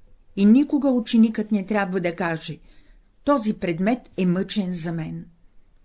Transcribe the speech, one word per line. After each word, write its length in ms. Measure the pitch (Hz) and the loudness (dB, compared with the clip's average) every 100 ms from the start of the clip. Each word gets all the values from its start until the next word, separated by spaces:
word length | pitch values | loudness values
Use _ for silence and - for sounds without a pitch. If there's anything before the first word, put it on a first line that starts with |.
| - - _ - | -20 -20 _ 2
и 80 | |
никога 440 | 202 240 294 294 269 | 6 6 4 0 0
ученикът 640 | 247 226 226 226 220 214 | 0 2 4 4 2 -2
не 140 | 208 185 | -2 0
трябва 340 | 208 196 185 | -2 -2 -2
да 160 | 170 170 | -4 -4
каже: 420 | 175 165 - 147 - - - - _ _ | -4 -4 -8 -14 -16 -20 -20 -20 _ _
„Този 300 | - 285 214 | 0 0 0
предмет 560 | 214 185 165 190 247 - - | -4 -4 -2 -2 -2 -4 -2
е 100 | 180 | 0
мъчен 460 | 175 196 214 180 | 0 -2 -4 -4
за 200 | 180 165 | -6 -6
мен.“ 340 | 165 160 165 170 _ - - - _ | -8 -8 -10 -14 _ -20 -20 -20 _